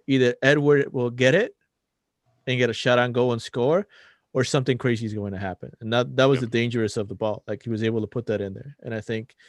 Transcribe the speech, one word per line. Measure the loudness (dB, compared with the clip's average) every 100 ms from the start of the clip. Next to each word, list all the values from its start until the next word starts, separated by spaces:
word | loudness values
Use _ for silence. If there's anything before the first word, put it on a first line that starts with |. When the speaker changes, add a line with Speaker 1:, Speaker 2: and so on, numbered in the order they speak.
| 0
Speaker 1:
either | 4 4 4
Edward | 4 4 4 4 2
will | -2 -4
get | 2 4
it | 4 2 -6 _ _ _ _ _ _ _ _ -6
and | 0
get | 0
a |
shot | 0 2 2
on | 2
goal | 2 0
and | 0
score, | -4 -2 0 0 -2 _ -20 _ _
or | -4
something | 0 0 0 0
crazy | 0 -2 -4
is | -6
going | -8
to | -6
happen. | -8 -8 -12 -12
And | -2
that, | 0 0 2
that | 4
was | 4
Speaker 2:
Yep. | 0
Speaker 1:
the | -2
dangerous | 0 0 -2 -2
of | -6
the | -4
ball. | -4 -4 -8
Like, | -10
he | -6
was | -2
able | -2 -2
to | -4
put | -6 -4
that | -4
in | -4
there. | -8 -16 -16
And | -10
I | -10
think | -6 -8 -8 _